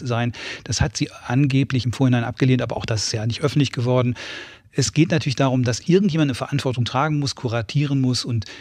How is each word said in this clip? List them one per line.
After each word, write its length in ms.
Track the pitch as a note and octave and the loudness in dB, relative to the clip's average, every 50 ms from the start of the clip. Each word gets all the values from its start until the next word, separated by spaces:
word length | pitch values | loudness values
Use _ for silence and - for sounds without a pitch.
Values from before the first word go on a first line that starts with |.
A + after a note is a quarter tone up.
| - | -4
sein, 280 | B2 A#2 A#2 A#2+ A#2+ - - - - - - - | -2 -2 0 0 -2 -4 -6 -12 -12 -12 -12 -8
das 160 | - A2+ - | -6 -2 0
hat 140 | C3+ A#2 - | 0 -2 0
sie 140 | - D3+ - - - - | -4 -6 -6 -6 -10 -6
angeblich 600 | - B2 C3+ D3 C3+ C3 C3+ C3 - C3 B2 - | 0 2 2 2 4 4 2 2 2 0 0 0
im 60 | B2 | -2
Vorhinein 320 | A2 - C3+ B2 B2 A#2+ A#2 | 0 2 2 4 4 2 0
abgelehnt, 380 | A#2+ - - C#3 B2+ B2+ B2 | -2 -2 0 2 4 4 2
aber 160 | B2 A#2 A2+ | 0 -2 -4
auch 80 | G#2+ - | -6 -4
das 200 | - A2+ G#2+ - | -2 -2 -2 -2
ist 60 | - | -4
ja 140 | - G#2+ G#2+ | -4 -2 -2
nicht 160 | A#2 A2 - | -4 -2 -2
öffentlich 300 | D3+ C#3 - D3+ C3 - | -2 0 2 2 2 2
geworden. 420 | - B2+ A#2 B2+ B2+ B2+ B2 B2 A#2+ - - - - - - - - - _ - - | 0 -2 0 2 2 2 2 2 -2 -4 -8 -12 -12 -14 -16 -18 -20 -20 _ -6 -2
Es 160 | - B2+ - | -2 -2 0
geht 200 | - D3+ E3 G3+ | 2 2 4 4
natürlich 240 | F3+ D3+ - C#3+ B2+ | 2 0 0 -2 0
darum, 280 | - C#3 C3 B2+ C3 A#2+ | 0 0 2 2 2 2
dass 180 | B2 A2+ - | 0 -2 -2
irgendjemand 480 | - - E3+ G3+ G#3 F#3 D3 D#3+ D3+ C#3 | 2 4 4 4 4 2 2 2 2 2
eine 60 | A#2+ | 0
Verantwortung 480 | - C3+ - D3 C3+ - C3+ A#2+ B2 A#2 | -4 -4 -4 -4 -2 -2 -2 -2 -2 -2
tragen 360 | - - C3 D3+ D#3 D3+ D3 | 0 0 0 0 2 0 0
muss, 160 | C#3 C3 - | -2 -2 -4
kuratieren 640 | - - A#2 A#2 A#2 G#2+ - - C#3+ D3 C#3 C#3+ C3+ | -4 -4 -2 -2 -2 -4 -2 0 0 0 2 0 2
muss 240 | C3 B2+ B2 - - | 2 2 0 -2 -2
und 200 | - A#2+ A2+ - - - - | -2 -4 -4 -4 -6 -14 -18